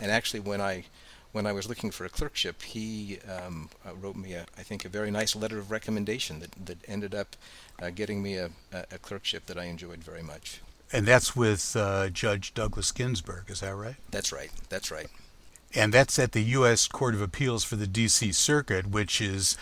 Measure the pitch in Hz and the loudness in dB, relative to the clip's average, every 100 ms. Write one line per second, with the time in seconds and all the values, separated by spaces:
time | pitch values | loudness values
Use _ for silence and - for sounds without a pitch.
0 | 104 113 - 110 101 101 98 92 - - | 2 2 2 -4 -2 -2 0 -2 -8 -20
1 | - - - 107 104 101 101 120 107 - | -20 -20 -10 -2 -2 -2 -4 -4 -6 -6
2 | 90 - 147 - 98 - - 110 110 107 | -8 -4 -4 -2 -4 -4 -10 -8 -6 -6
3 | 101 95 101 92 90 82 78 - 98 87 | -8 -10 -10 -10 -8 -10 -10 -14 -16 -12
4 | 98 95 95 87 85 - 87 101 95 101 | -10 -10 -10 -10 -12 -16 -10 -10 -6 -4
5 | 104 104 110 107 107 110 98 110 - 110 | -2 0 0 -2 -4 -6 -6 -6 -2 -2
6 | 101 120 - 78 90 - 90 85 - 101 | 0 -2 -4 -8 -12 -14 -12 -12 -8 -8
7 | 101 101 98 - - - - - 87 90 | -6 -6 -8 -10 -20 -20 -20 -10 -8 -6
8 | 104 101 101 95 87 82 - 90 - 92 | -4 -4 -4 -4 -6 -10 -14 -12 -12 -14
9 | - 101 - 85 - 90 87 82 85 85 | -12 -8 -4 -6 -6 -8 -8 -8 -10 -14
10 | 80 82 80 76 - - - - - 127 | -14 -12 -12 -12 -14 -16 -18 -20 -2 2
11 | 104 123 - 123 113 104 - 117 101 98 | 8 8 8 4 6 6 2 0 2 2
12 | 98 87 113 101 - - 107 104 98 - | 0 0 0 0 -2 -2 -2 0 -2 -2
13 | 127 113 - 90 95 98 98 98 110 135 | -2 -2 -6 -12 -10 -6 -6 -6 -8 -12
14 | - 101 - 69 73 - - 95 - 78 | -8 -4 -4 -4 -8 -10 -6 -6 -6 -8
15 | 78 - - - - - - 123 107 120 | -10 -16 -20 -20 -20 -20 -6 2 8 8
16 | 139 - 127 117 110 135 123 113 - - | 8 4 2 4 2 6 6 6 4 2
17 | 127 104 101 - 135 117 - 107 101 95 | 0 2 0 0 0 0 -2 -2 0 2
18 | 113 - 110 90 - 147 - 95 98 104 | 4 4 4 2 4 4 4 0 2 0
19 | 98 - 104 98 95 - | 2 0 0 2 0 0